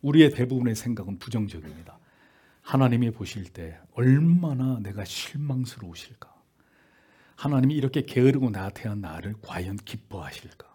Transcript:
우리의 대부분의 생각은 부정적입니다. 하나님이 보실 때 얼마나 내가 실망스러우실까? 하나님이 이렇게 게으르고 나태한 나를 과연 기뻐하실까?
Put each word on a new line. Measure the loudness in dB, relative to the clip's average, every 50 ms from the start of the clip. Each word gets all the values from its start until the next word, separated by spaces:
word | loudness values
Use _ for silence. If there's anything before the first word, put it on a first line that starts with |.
우리의 | -2 4 8 8 8 8
대부분의 | 8 2 -2 0 0 0 0 0 -2
생각은 | -2 -4 -6 -6 -6 -6 -10 -10
부정적입니다. | -10 -10 -6 -4 -4 -4 -4 -8 -12 -16 -16 -18 -18 -20 -20 -20 _ _ _ _ _ _ _ _ _ _ _ _ _
하나님이 | _ -2 2 4 4 6 4 4 2 0
보실 | -2 -6 -10 -10 -10 -10 -12
때 | -12 _ -14 -14 -14 -14 -18 _ _ _
얼마나 | 2 4 6 6 6 6 4 4 4 2 0 -2 -2 -2 -2 -2 -4
내가 | -6 -8 -8 -10 -10
실망스러우실까? | -10 -10 -12 -12 -10 -10 -8 -6 -4 -4 -4 -4 -6 -8 -14 -16 -16 -14 -16 -18 -20 -20 _ -20 _ _ _ _ _ _ _ _ _ _ _ _ _ _ _ _ _ _ _ _ _ _
하나님이 | -6 -2 0 2 4 4 4 2
이렇게 | 2 -2 0 -2 -2 -4
게으르고 | -2 2 4 6 6 6 4 0 0
나태한 | -2 -4 -8 -8 -10 -8 -8 -6 -6 -6
나를 | -8 -10 -12 -10 -10 -10 -10 -10
과연 | -12 -12 -10 -8 -8 -8 -8
기뻐하실까? | -10 -12 -12 -16 -16 _ _ -14 -12 -12 -12 -14 -16 -18 -20 -20 _ -20 _